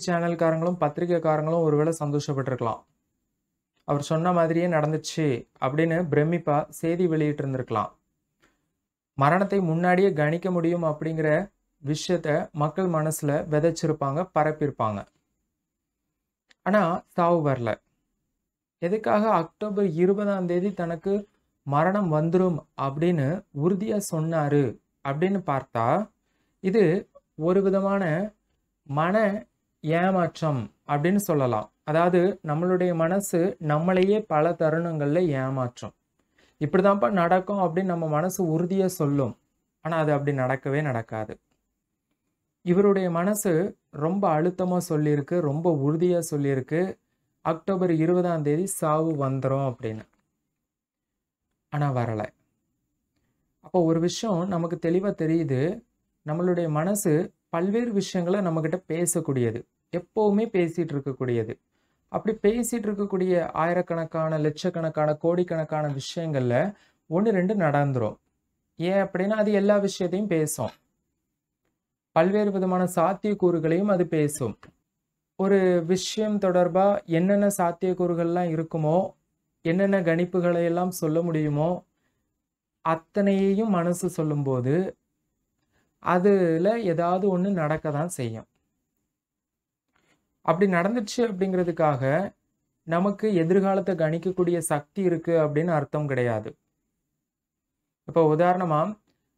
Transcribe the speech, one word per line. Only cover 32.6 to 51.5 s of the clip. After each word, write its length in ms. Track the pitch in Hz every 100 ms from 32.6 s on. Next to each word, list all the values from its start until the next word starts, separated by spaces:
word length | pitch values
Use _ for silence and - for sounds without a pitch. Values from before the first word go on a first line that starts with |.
| 180 180 180 170
மனசு 640 | 165 202 202 175 185 -
நம்மளையே 600 | 156 151 175 185 190 214
பல 300 | - 151 165
தருணங்கள்ல 680 | 165 160 160 170 160 143 165 180
ஏமாற்றும். 640 | 135 131 135 123 - 110 - _ _ _ _ _ -
"இப்படிதான்ப்பா 500 | 151 190 202 202 202
நடக்கும்" 480 | 196 170 185 185 202
அப்படின்னு 260 | 180 165
நம்ம 240 | 190 170 160
மனசு 520 | 151 180 180 170 160
உறுதியா 260 | 170 190 185
சொல்லும். 520 | - 147 143 120 - _ _ _ _
ஆனா 160 | 160 165
அது 140 | 151
அப்படி 260 | 143 143 139
நடக்கவே 440 | 127 135 143 139
நடக்காது. 580 | 151 117 113 110 110 78 _ _ _ _ _ _ _ _ _ _ _ _
இவருடைய 480 | 180 175 202 196 185
மனசு 680 | 170 185 208 196 160 196 - _
ரொம்ப 520 | - 151 196 196 156
அழுத்தமா 360 | 170 180 180 180 170
சொல்லியிருக்கு, 500 | 156 151 147 139 175
ரொம்ப 360 | 151 143 175 151
உறுதியா 480 | 139 160 180 175 165
சொல்லியிருக்கு, 680 | 147 143 135 127 156 190 - _ _ _ _
"அக்டோபர் 500 | 160 165 - 190 180
இருபதாம் 520 | 160 160 180 175 165
தேதி 220 | 147 151 190
சாவு 640 | - 160 151 160 147 135
வந்துரும்" 460 | 135 131 135 135 117
அப்படின்னு. 260 | 113 110 - _ _ _ _ _ _ _ _ _ _ _ _ _ _